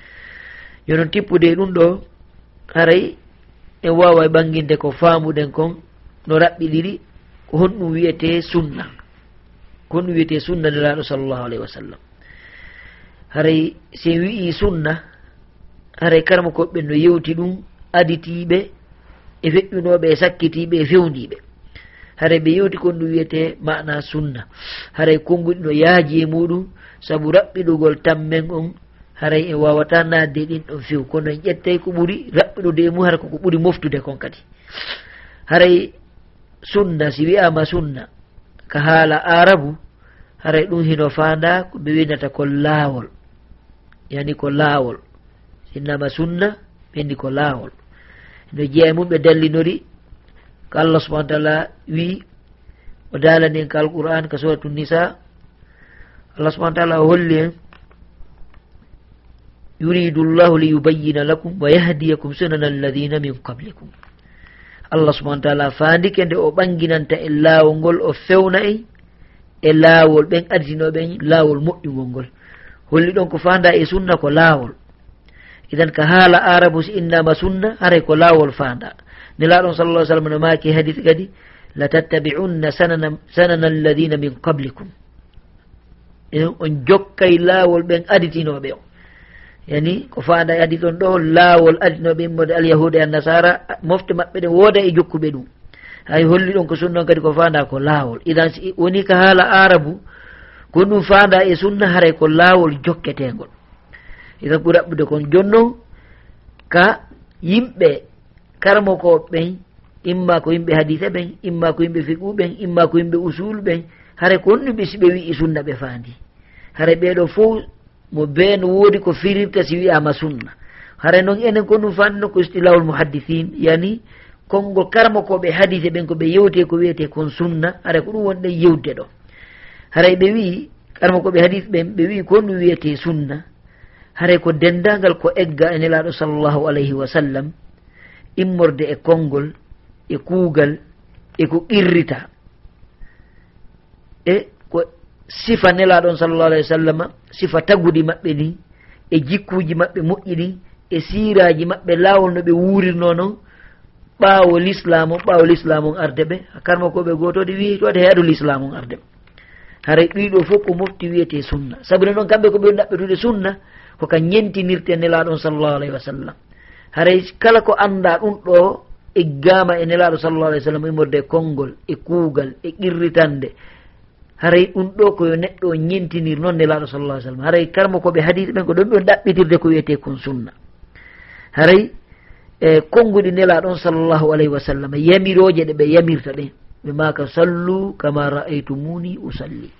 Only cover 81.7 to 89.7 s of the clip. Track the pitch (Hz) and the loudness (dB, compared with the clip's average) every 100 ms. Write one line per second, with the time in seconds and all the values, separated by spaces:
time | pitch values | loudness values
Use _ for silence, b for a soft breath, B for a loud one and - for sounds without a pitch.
81.7 | 147 143 160 160 160 151 143 190 165 151 | -6 -2 -2 0 -4 -2 -4 -4 -4 -4
82.7 | - 175 165 156 156 _ - 175 165 160 | -2 -2 0 -4 -8 _ 0 2 2 0
83.7 | 156 151 147 160 151 143 123 - 147 131 | 0 0 0 -2 -2 -6 -6 -4 -4 -6
84.7 | - 190 - _ - _ - _ _ _ | -12 -20 -20 _ -20 _ -20 _ _ _
85.7 | - _ _ _ _ _ 151 165 - 165 | -20 _ _ _ _ _ -4 -4 -4 -6
86.7 | 147 123 190 196 - 185 170 175 185 180 | -4 2 2 2 0 2 4 4 4 2
87.7 | 170 170 170 175 196 170 165 156 143 135 | 2 0 -4 2 0 0 -4 -6 -6 -10
88.7 | - _ b b b b b b b - | -14 _ b b b b b b b -6